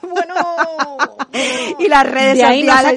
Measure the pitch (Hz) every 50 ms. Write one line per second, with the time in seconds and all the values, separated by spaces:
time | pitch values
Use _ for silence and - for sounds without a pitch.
0 | 359 370 349 381 339 339 370 359 349 349 339 294 320 330 320 302 294 285 277 269
1 | 285 - - - 175 _ 202 254 269 254 254 254 247 359 - 302 339 302 294 277
2 | 269 262 262 262 262 269 262 254 240 233 254 285 294 262 262 262 269 302 254